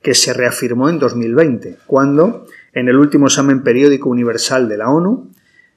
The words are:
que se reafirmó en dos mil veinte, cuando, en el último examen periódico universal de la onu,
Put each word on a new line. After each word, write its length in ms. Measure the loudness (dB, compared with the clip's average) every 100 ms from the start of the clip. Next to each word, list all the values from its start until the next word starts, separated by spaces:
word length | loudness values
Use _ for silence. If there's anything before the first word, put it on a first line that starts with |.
que 120 | -2
se 180 | -2 -2
reafirmó 560 | -2 -2 -2 -4 -2 0
en 120 | 0
dos 160 | -2 -2
mil 180 | -2
veinte, 440 | 2 2 0 -8 -16 -2
cuando, 600 | 0 2 2 0 -2 -14 -20 _
en 160 | -4 0
el 80 | 4
último 300 | 4 4 2
examen 380 | 2 0 -2
periódico 440 | 0 2 4 2 -2
universal 600 | -2 -2 -4 -2 -2 -2
de 80 | -2
la 120 | -2
onu, 440 | 0 0 -4 -6 _ _ _ _